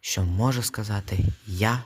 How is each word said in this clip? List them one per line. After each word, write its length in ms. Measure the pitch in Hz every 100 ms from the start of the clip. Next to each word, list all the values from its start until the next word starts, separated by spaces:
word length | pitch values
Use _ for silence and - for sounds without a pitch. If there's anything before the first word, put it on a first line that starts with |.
що 240 | - -
можу 380 | 90 90 123 123
сказати: 560 | 117 - 107 104 101 95 - - 107
"Я 380 | 92 110 123